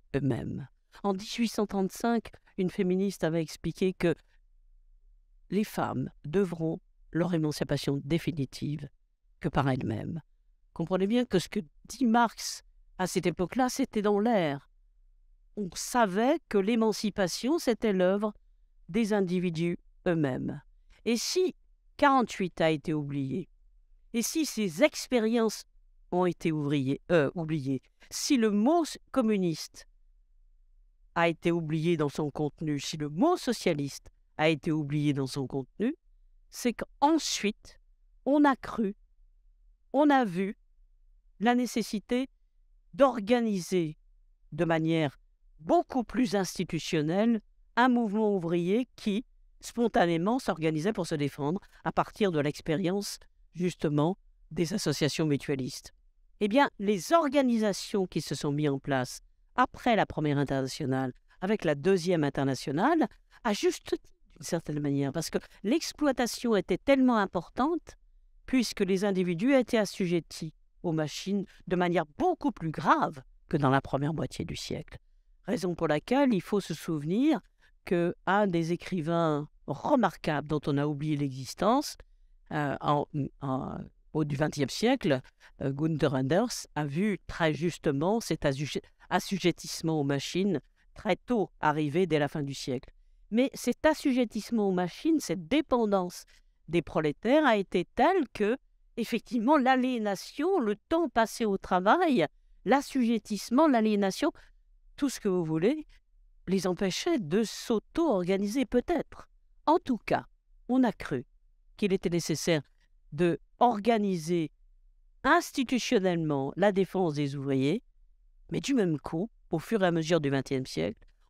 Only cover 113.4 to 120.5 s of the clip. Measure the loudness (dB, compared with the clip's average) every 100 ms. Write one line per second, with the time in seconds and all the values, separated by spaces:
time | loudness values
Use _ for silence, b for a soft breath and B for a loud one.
113.4 | -8 _ 2 4 2 2 2 -2 -2 -2
114.4 | -2 -8 _ _ _ _ _ _ 2 2
115.4 | 2 -4 -2 -2 2 2 2 0 0 0
116.4 | -2 2 2 2 0 0 0 0 -4 -4
117.4 | -2 2 2 0 -6 _ -20 _ _ _
118.4 | -8 -6 0 0 2 -2 -4 -6 -6 _
119.4 | -6 -6 -2 0 2 2 2 0 2 -2
120.4 | -2